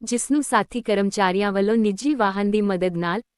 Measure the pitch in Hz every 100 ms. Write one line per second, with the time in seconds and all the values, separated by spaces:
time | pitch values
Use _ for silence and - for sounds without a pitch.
0 | 226 240 - 294 277 226 - 247 226 202
1 | 196 208 185 190 202 196 202 226 214 190
2 | 277 277 202 196 208 214 202 185 185 170
3 | 170 196 -